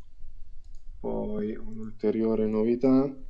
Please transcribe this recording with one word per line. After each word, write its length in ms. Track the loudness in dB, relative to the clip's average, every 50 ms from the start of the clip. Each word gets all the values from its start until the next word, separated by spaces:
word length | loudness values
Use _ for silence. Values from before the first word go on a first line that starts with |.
| -10 -12 -10 -8 -6 -6 -6 -6 -6 -6 -6 -8 -8 -8 -10 -8 -8 -8 -8 -6
Poi 560 | -4 -4 -2 -2 -2 -2 -2 -2 -2 -2 -4
un'ulteriore 880 | -4 -4 -6 -4 -6 -6 -8 -6 -2 0 0 2 4 2 2 4 4 2
novità. 600 | 2 2 2 4 4 2 4 6 6 6 6 4 2 -2 -6 -10